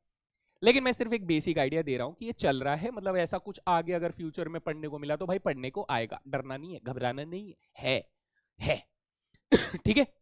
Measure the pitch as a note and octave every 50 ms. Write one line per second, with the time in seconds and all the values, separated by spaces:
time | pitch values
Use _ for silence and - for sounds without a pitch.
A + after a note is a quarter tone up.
0 | _ _ _ _ _ _ _ _ _ _ _ _ F#3 A3+ B3+ C#4 B3+ B3+ A#3+ -
1 | A#3+ A3+ A#3 A3+ F#3+ E3+ E3 D3+ D3+ F#3 D#3 D#3 C3+ C3 D3+ D#3+ D#3+ C#3+ B2+ B2
2 | B2 C#3 F3 - A3+ A3+ A#3 - - D3 C#3 C3 C3 C#3 D3 D#3 F#3 A#3 B3+ G#3+
3 | F#3+ G3 F#3 F3+ E3+ D#3+ - F3+ - G3+ F#3 - - F#3 F3 E3 E3 E3+ F3+ E3+
4 | E3+ E3+ E3+ - E3+ D#3 - F3+ E3 D#3 E3 D#3+ - E3 D3+ D#3 D#3 D3 D3 D3
5 | D3 D3 D3+ D3+ F#3 F3 F#3 G3 - F3+ D3 C3 B2+ C3+ - G3+ - - C3+ A#2
6 | A2+ G#2+ - - - C3+ C#3 C3+ C3 C3+ C3 C3+ D3+ F3+ F3 C3 A2 B2+ B2+ B2
7 | B2 B2 B2+ C#3 D3+ E3 F3 F#3+ G#3 F#3+ - _ _ _ _ - - C3 C3 A2
8 | - _ _ _ _ _ _ _ _ _ _ - - D#3 C#3+ - - _ _ _
9 | _ _ _ _ _ _ _ _ _ - C#4+ - - - - E3+ - G#3 G#3+ C#4+
10 | C4+ - - _